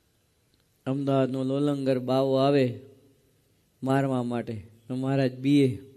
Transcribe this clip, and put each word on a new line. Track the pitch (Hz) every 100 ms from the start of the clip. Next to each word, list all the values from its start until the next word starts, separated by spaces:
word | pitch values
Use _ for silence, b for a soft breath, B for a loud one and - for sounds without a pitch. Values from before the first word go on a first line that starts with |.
| _ _ _ _ _ _ _ _ 127
અમદાવાદનો | 139 139 135 131 131
લોલંગર | 131 139 147 143 131 127
બાવો | 127 131 135
આવે | 135 139 143 127 110 - - _ _ _ _ _ _ _ _
મારવા | 131 139 139 127
માટે, | 120 120 110 110 92 - -
તો |
મહારાજ | 127 131 139 131 127
બીએ, | 135 143 135 101 -